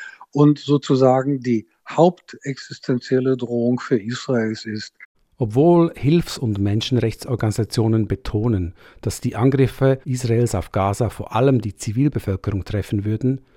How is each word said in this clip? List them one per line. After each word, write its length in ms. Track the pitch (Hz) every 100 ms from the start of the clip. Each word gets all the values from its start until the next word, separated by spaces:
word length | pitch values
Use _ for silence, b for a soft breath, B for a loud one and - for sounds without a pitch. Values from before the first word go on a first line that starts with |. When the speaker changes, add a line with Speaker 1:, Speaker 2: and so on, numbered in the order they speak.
| B B B
Speaker 1:
und 260 | 143 147 143
sozusagen 800 | - 143 - 131 131 131 131 139
die 260 | 123 113 - _ -
hauptexistenzielle 1500 | - 175 175 - - 139 135 - 139 - 123 - 131 131 127
Drohung 420 | 120 120 120 123
für 220 | - 120
Israels 640 | 104 123 - 123 110 110 113
ist. 280 | 107 - _ - _ _ -
Speaker 2:
Obwohl 520 | 113 117 165 175 170 -
Hilfs- 420 | 131 170 - -
und 220 | 117 98
Menschenrechtsorganisationen 1500 | 104 107 - 123 113 - - 120 107 104 104 - 110 110 101
betonen, 680 | 98 - 104 120 101 87 - b b
dass 180 | 107 -
die 160 | 123 101
Angriffe 640 | 131 131 127 - 135 131 -
Israels 480 | 127 120 113 120
auf 180 | 98 -
Gaza 380 | 104 98 101 113
vor 260 | - - 107
allem 240 | 135 127
die 160 | 101 -
Zivilbevölkerung 880 | - 110 147 107 - 95 - 98
treffen 400 | - 104 - 104
würden, 380 | 101 110 127 135 _